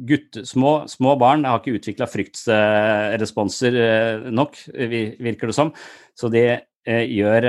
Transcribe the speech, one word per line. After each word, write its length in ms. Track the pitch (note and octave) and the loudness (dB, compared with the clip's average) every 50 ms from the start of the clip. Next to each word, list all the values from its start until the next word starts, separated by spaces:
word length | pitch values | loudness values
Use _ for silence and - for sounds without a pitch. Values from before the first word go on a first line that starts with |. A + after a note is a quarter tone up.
| B2+ | -2
gutt-, 400 | A#2+ D3+ D3 D3 _ - A2+ G2 | -2 -2 -2 -2 _ -16 -16 -16
små, 400 | - - C3 C3 C#3+ D3+ D3+ - - | -6 -2 0 2 2 2 0 -2 -8
små 260 | - - B2+ C3 C#3+ C3+ | -6 -2 2 2 2 4
barn 260 | B2 B2 C#3 D3+ D3 | 4 4 4 4 2
har 160 | C3+ A#2+ A2+ | 0 0 -2
ikke 200 | - C#3 B2 G2+ | -2 -4 -6 -6
utviklet 320 | - - G2+ - B2+ A2+ | -6 -8 -6 -6 -6 -6
fryktsresponser, 1700 | - A2+ F#2+ - _ - - - A2 G#2+ G#2+ G#2+ G#2+ G#2 G#2+ A2 A2 G#2 G#2+ G#2+ G#2 A2 G#2+ G#2+ - - G#2+ G2 - - B2+ B2 B2 B2 | -4 -6 -6 -6 _ -10 -2 0 2 4 4 4 4 2 2 2 2 0 0 -2 -2 -4 -4 -4 -4 -4 -4 -4 -2 0 0 0 2 2
eh, 480 | A#2 A2+ A2 A2 A2+ A2+ A2 G#2+ A2 B2+ | 2 2 2 2 2 0 -2 -6 -6 -4
nok, 280 | A2+ A#2 C#3+ D3+ - - - - - | 0 0 0 -2 -2 -16 -20 -18 -8
vi-, 420 | - B2+ A2+ A#2 A#2 A2 G#2+ A2+ - | -8 -6 -4 -4 -4 -4 -6 -8 -8
virker 300 | B2+ A#2+ A2 G2+ - A2+ | -6 -6 -6 -4 -6 -4
det 80 | A2 - | 0 0
som. 160 | D3 D#3+ D#3 - - - - - - _ _ | 0 0 -2 -10 -20 -20 -20 -20 -20 _ _
Så 140 | - - A#2+ | -6 -6 0
de, 140 | A2+ A#2 A#2+ A#2+ A#2+ B2 - _ _ _ _ | 2 4 4 4 2 -2 -4 _ _ _ _
eh, 200 | - A2+ A#2 A#2 A#2+ | -4 -2 -2 -2 -2
gjør, 340 | B2+ G#2 G2+ G#2 A2 A2+ A#2 | -2 0 2 4 2 4 4